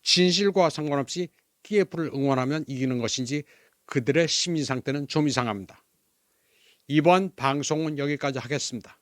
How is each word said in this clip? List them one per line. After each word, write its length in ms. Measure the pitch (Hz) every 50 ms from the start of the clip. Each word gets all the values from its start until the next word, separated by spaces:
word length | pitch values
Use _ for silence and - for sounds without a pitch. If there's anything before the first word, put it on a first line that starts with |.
진실과 680 | _ - - 175 180 185 175 180 202 202 190 196 180 160
상관없이 580 | - - 151 151 143 143 135 - - 170 180 160 _ _ _ _ _ _
키예프를 480 | _ - 214 208 190 - - 170 160 143 -
응원하면 500 | 139 135 139 135 131 127 131 147 156 151
이기는 320 | - 143 127 131 131 127 123
것인지 460 | 113 110 - - 127 117 139 147 143 _ - _ _ _ _ _ _ -
그들의 380 | - 143 117 120 143 160 170 151
심리 360 | - - - 180 170 156 139
상태는 440 | - 135 127 - - 135 147 143 -
좀 200 | - 156 151 147
이상합니다. 560 | 123 131 123 117 104 98 92 - - _ _ _ _ _ _ _ _ _ _ _ _ _ _ _ _ _ _ _ _ _ _ -
이번 460 | 143 151 147 170 180 185 196 185 _
방송은 640 | - 131 135 139 147 139 - 156 156 160 156 156 139
여기까지 400 | 139 143 147 135 - 143 131 127
하겠습니다. 600 | 117 120 147 143 - - - 113 92 - - _